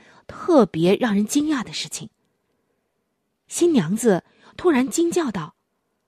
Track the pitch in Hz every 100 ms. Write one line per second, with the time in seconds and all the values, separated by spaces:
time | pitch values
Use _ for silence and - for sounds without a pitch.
0 | _ _ - - - 311 202 160 170 202
1 | 247 202 208 294 302 277 175 151 156 -
2 | - _ _ _ _ _ _ _ _ _
3 | _ _ _ _ _ - 339 285 156 214
4 | 240 180 - _ _ - 359 262 269 -
5 | 339 349 294 196 160 - _ _ _ _